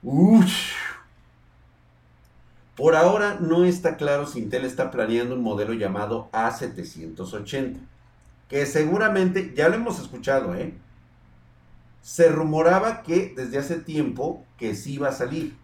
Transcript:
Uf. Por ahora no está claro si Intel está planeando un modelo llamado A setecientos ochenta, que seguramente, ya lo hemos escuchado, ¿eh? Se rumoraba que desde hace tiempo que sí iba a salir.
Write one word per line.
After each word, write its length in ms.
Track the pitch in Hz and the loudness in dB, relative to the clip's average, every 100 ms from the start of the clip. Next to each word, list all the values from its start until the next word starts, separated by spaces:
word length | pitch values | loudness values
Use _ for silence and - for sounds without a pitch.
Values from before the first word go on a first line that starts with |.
Uf. 440 | - 139 185 220 185 - - - - - - _ _ _ _ _ _ _ _ _ _ _ _ _ - _ _ - | 0 4 8 8 6 2 -4 -8 -10 -12 -20 _ _ _ _ _ _ _ _ _ _ _ _ _ -20 _ _ 2
Por 180 | 151 | 4
ahora 440 | 160 175 208 202 202 | 6 6 4 0 -2
no 240 | 165 170 | 0 4
está 320 | 180 175 165 160 | 4 4 -2 -2
claro 300 | 143 143 143 | 0 0 -2
si 140 | 123 | -8
Intel 240 | 104 127 | -6 -4
está 260 | 131 127 135 | -6 -4 -6
planeando 440 | 123 110 117 123 | -2 0 0 -2
un 80 | 127 | -4
modelo 300 | 113 104 104 | -4 -2 -4
llamado 560 | 113 101 95 104 113 - | -4 -4 -4 -4 -6 -6
A 180 | 110 113 | -4 -4
setecientos 800 | - - - 85 80 80 80 92 | -4 -10 -10 -14 -14 -16 -12 -12
ochenta, 480 | 107 101 139 135 - - _ _ _ _ _ _ | -12 -8 -6 -6 -8 -16 _ _ _ _ _ _
que 180 | 139 143 | -4 0
seguramente, 880 | 151 156 196 214 196 185 185 180 131 | 0 2 2 2 2 2 0 -4 2
ya 120 | 156 | 2
lo 80 | 220 | 2
hemos 220 | 233 - | -4 -8
escuchado, 560 | - 123 123 135 107 | -10 -12 -2 0 0
¿eh? 200 | - - - - - _ _ _ _ _ _ _ - _ - | -6 -8 -12 -20 -20 _ _ _ _ _ _ _ -20 _ -20
Se 260 | - - 165 | -16 4 6
rumoraba 760 | 151 156 156 165 185 220 220 | 6 0 2 4 4 2 -4
que 300 | - 170 190 | -2 -2 -2
desde 240 | - 123 135 | -8 -6 -6
hace 180 | 139 165 | -4 -8
tiempo 680 | - 151 131 - 143 175 - _ | -6 -4 -4 -4 -6 -6 -14 _
que 160 | 117 | -8
sí 200 | 101 143 | -8 -8
iba 140 | 143 139 | -4 -4
a 40 | |
salir. 440 | - 127 160 156 - | -4 -6 -6 -8 -12